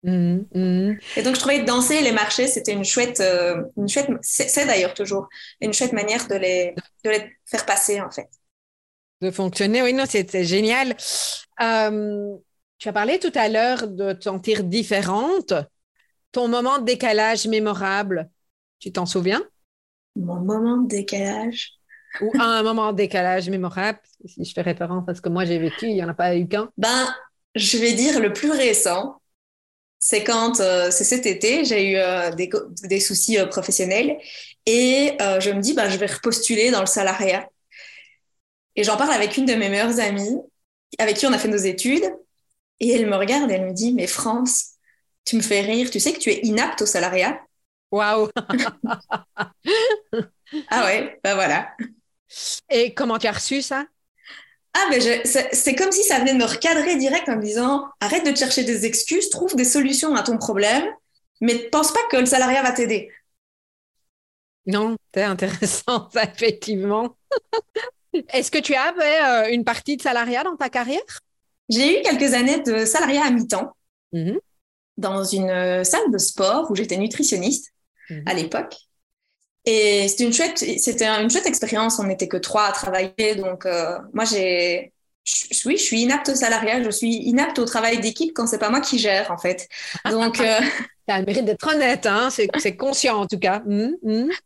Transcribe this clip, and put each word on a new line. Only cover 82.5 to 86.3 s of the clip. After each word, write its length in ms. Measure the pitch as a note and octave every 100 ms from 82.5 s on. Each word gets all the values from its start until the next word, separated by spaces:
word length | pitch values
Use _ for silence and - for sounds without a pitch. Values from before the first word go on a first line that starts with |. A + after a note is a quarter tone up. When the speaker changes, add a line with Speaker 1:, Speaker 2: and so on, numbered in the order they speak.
| G#3+
Speaker 2:
à 80 | G#3
travailler. 640 | F#3+ G3 F#3 F#3+ - G#3+ G#3
Donc, 320 | F#3+ F#3 F#3
euh, 320 | F3 E3 F3 -
moi, 120 | G3+ A3
j'ai, 680 | G#3 F#3 F3+ F3 F3 - _ _ _ -
je, 420 | - - - A#3
oui, 100 | G4
je 60 |
suis 180 | - A3+
inapte 280 | A#3+ C#4+
au 40 | D4